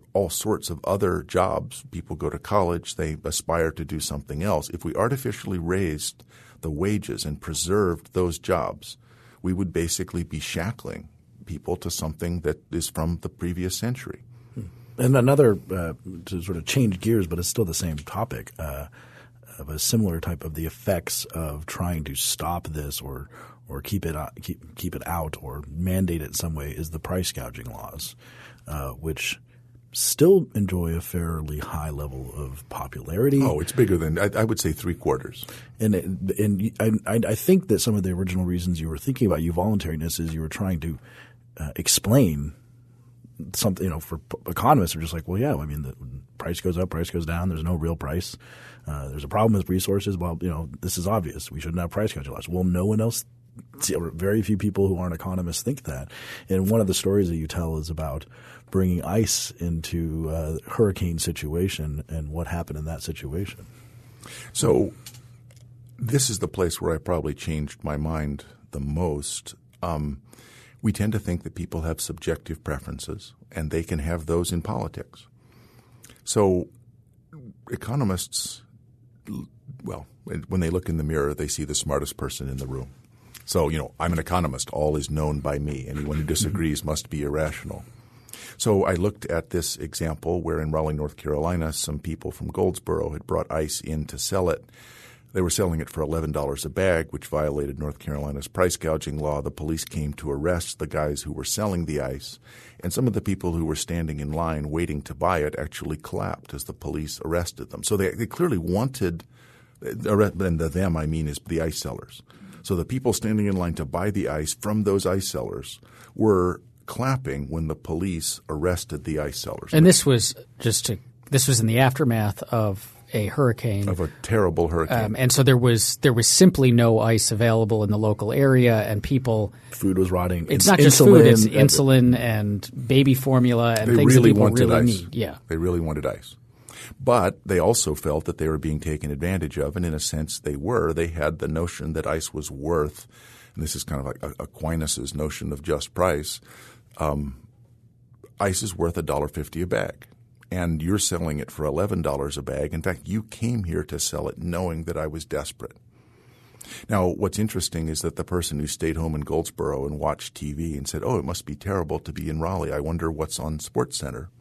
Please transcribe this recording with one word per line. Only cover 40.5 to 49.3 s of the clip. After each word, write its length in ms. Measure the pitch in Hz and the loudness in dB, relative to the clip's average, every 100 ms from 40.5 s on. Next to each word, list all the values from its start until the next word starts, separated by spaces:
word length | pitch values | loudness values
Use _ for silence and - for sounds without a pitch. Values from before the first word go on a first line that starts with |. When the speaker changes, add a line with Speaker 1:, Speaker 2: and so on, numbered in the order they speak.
| - 95 85 | -4 -2 -2
Speaker 2:
to, 180 | 82 71 - - - - - - | -4 -8 -12 -20 -20 -20 -18 -10
uh, 120 | 76 - | -8 -4
explain 800 | 90 - 98 131 98 73 73 - - - - - - - - - - | 0 0 4 6 6 2 -4 -10 -20 -20 -20 -20 -20 -20 -20 -16 -10
something, 300 | - 110 92 | -2 0 0
you 60 | 92 | -2
know, 100 | 78 | -4
for 200 | - 80 | -6 -10
p-, 180 | - - - | -10 -12 -8
economists 480 | 85 117 147 85 80 | 0 4 6 4 -2
are 40 | |
just 140 | 80 | -6
like, 140 | 82 80 | -6 -4
"Well, 120 | 95 | -2
yeah, 160 | 143 80 | 0 -2
I 100 | 76 | -4
mean, 160 | 73 | -6
the 140 | 67 - 64 65 - - | -8 -10 -14 -14 -16 -12
price 240 | 82 85 | -8 -4
goes 160 | 92 87 | -2 -2
up, 120 | 92 | -2
price 200 | 80 85 | -4 -4
goes 160 | 85 80 | -4 -4
down. 240 | 85 92 | -2 -2
There's 140 | 80 | -2
no 120 | 82 87 | -2 -2
real 200 | 82 82 | -2 -4
price. 420 | 69 87 - - - - - - - | -4 -4 -6 -10 -20 -20 -20 -16 -10
Uh, 240 | 73 69 | -8 -8
there's 140 | 73 | -10
a 40 | |
problem 260 | 71 | -2